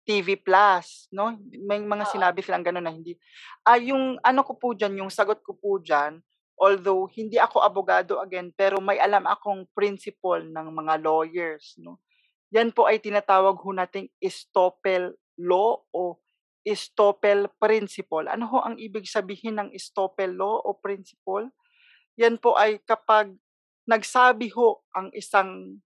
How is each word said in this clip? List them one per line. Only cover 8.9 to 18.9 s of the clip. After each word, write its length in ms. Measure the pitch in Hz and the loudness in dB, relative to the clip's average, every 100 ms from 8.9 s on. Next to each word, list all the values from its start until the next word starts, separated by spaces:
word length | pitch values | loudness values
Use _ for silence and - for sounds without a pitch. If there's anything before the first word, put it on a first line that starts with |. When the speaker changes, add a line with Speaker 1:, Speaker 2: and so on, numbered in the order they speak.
| 196 | 0
Speaker 1:
alam 240 | 196 202 175 | 2 2 0
akong 340 | 202 208 196 180 | -4 -6 -8 -8
principle 720 | - 202 196 208 _ 185 170 | -4 -4 -4 -14 _ -2 -2
ng 240 | 160 160 160 | -4 -12 -10
mga 300 | 160 156 156 | -8 -4 -2
lawyers, 720 | 160 160 160 175 170 151 - _ | 0 0 0 -6 -8 -10 -18 _
no? 220 | 170 170 _ _ _ _ _ | -20 -20 _ _ _ _ _
Yan 220 | 220 233 | 0 2
po 160 | 240 - | 2 4
ay 80 | 220 | 2
tinatawag 600 | 208 208 202 190 196 185 | 0 -4 2 4 4 0
ho 80 | 190 | -8
nating 400 | 190 180 196 190 _ | -6 -6 -8 -14 _
estoppel 960 | 190 - - 196 185 _ 196 185 180 - _ - | -8 -8 -4 0 0 _ -2 -2 -4 -12 _ -10
law 400 | 175 180 220 - _ | 0 2 2 -2 _
o 240 | 170 180 170 _ _ _ _ | -8 -8 -10 _ _ _ _
estoppel 840 | 214 202 - - 202 202 208 202 202 _ | -8 -6 -6 2 2 4 2 2 0 _
principle. 640 | 214 220 202 - 185 160 156 | 2 2 -2 -12 -8 -6 -4
Ano 220 | 214 226 | -6 -2
ho 100 | 254 | -2
ang 100 | - 226 | -4 -10
ibig 240 | 226 | -12